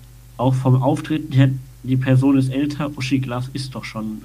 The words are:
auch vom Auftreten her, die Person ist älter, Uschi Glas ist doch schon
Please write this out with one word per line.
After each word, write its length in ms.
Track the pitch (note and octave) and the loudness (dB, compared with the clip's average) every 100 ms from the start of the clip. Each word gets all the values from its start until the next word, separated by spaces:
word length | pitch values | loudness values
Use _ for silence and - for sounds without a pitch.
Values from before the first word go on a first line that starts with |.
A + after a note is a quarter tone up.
| - - - - | -14 -20 -16 -2
auch 140 | B2 | 0
vom 300 | C3 C3 B2+ | 2 4 4
Auftreten 500 | C3 D3+ - D#3 D3 | 2 0 -2 -6 0
her, 180 | C3 C3+ C3+ - - | 4 4 2 -8 -12
die 120 | B2 C3 | -2 0
Person 400 | C3 C3 C3+ C3+ | 2 4 4 4
ist 120 | C3 | 2
älter, 420 | C3+ D3 - C#3+ C#3 | 0 -2 -2 -6 -6
Uschi 220 | C3 C3+ | -2 -2
Glas 260 | B2+ B2 B2+ | -2 -4 -6
ist 240 | - C3 B2 | -8 -8 -10
doch 80 | |
schon 380 | - A2 A2 G#2+ | -10 -8 -8 -8